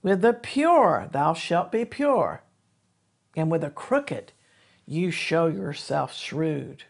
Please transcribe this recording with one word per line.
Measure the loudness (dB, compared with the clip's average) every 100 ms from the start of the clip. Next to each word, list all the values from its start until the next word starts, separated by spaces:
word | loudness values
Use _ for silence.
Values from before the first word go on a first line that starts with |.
With | 2 4
the | 4
pure | 2 -4 0 4 6 6 2 -2
thou | 0 0
shalt | 0 0 0 0
be | -2
pure, | -4 -2 2 2 0 -4 _ _ _ _ _ _ _ _ _ -4
and | 0
with | 0
the | -2
crooked | -10 -2 -2 -2 -10 -10 _ _ _ _ _ -8
you | -2 -2
show | -2 0 2 2
yourself | 0 -6 -10 -4 -2 -2
shrewd. | -6 -8 -4 -2 -2 -8 -16